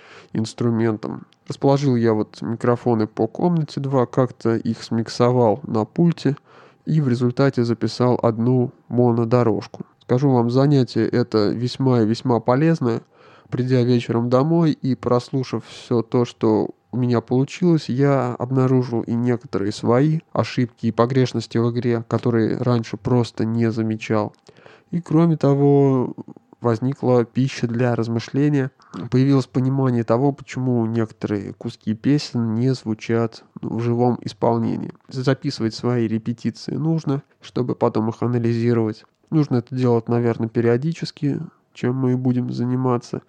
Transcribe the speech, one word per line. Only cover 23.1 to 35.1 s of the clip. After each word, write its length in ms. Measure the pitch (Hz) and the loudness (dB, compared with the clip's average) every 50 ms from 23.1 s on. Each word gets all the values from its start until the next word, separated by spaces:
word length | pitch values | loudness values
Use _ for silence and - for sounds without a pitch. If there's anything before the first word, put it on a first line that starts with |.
| 120 123 120 - - - 113 | 0 0 0 0 -2 -4 -4
не 260 | 113 113 117 117 113 | -2 0 0 0 0
замечал. 640 | 107 110 110 110 110 107 - - 110 110 104 104 - _ _ - _ - - - - - _ _ | 0 -2 -2 -2 -4 -6 -4 -2 -2 -2 -2 -4 -8 _ _ -20 _ -20 -20 -20 -20 -20 _ _
И 120 | - 175 170 | -8 -8 -6
кроме 340 | - 156 156 170 170 160 | 0 2 2 4 4 2
того, 800 | 151 - 151 143 139 143 143 143 143 139 139 135 131 123 - - - - - - - _ _ - _ - | 2 2 2 2 4 4 4 6 6 6 4 4 2 0 -2 -6 -12 -16 -18 -18 -20 _ _ -20 _ -2
возникла 640 | 120 117 110 123 127 143 - - 120 123 123 117 | -2 0 0 -2 -4 -4 -2 0 2 2 2 2
пища 400 | 113 _ - 131 135 - - - | 0 _ -2 -2 -2 -2 -4 -6
для 280 | 117 117 113 127 123 120 | -4 -2 -2 0 0 0
размышления, 760 | 113 113 113 117 117 - - - 135 143 147 147 139 131 131 - _ _ _ - - 85 120 | -2 -2 -2 -4 -4 -6 -4 -2 0 0 2 2 0 -2 -4 -6 _ _ _ -14 -14 -10 -2
появилось 360 | - 127 131 139 139 135 123 | 0 2 4 4 4 2 2
понимание 560 | - _ 135 127 131 135 135 135 131 123 117 117 | 0 _ -2 0 0 0 0 0 2 2 0 2
того, 300 | - 113 120 135 143 139 | 2 2 2 2 2 0
почему 540 | - - - - 131 127 131 123 120 113 | -2 -10 -12 -8 -4 -2 0 0 0 0
некоторые 640 | 110 113 117 113 107 - _ - 104 104 101 98 98 98 | 0 0 -2 -2 -2 -4 _ -6 -4 -4 -4 -4 -8 -12
куски 400 | - - 117 - - _ - 110 | -10 -12 -12 -12 -10 _ -6 -6
песен 640 | 110 - 123 143 147 - - - 120 117 113 110 | -2 0 0 0 0 0 -4 -4 -4 -2 -2 -2
не 180 | 113 123 131 131 | 0 0 0 -2
звучат 720 | 127 - 110 107 104 - - 117 113 117 110 - - - _ _ - | -2 -4 -6 -6 -6 -4 -2 0 0 0 -2 -4 -10 -20 _ _ -12
в 200 | - - - 110 | -10 -8 -6 -4
живом 380 | 117 120 117 117 123 123 120 - - | -2 -2 0 2 2 2 2 0 -6
исполнении. 720 | 127 - - - 120 117 117 113 107 98 - - - - - _ | -12 -8 -2 0 0 2 2 0 -2 -4 -4 -6 -8 -12 -16 _
Записывать 640 | _ | _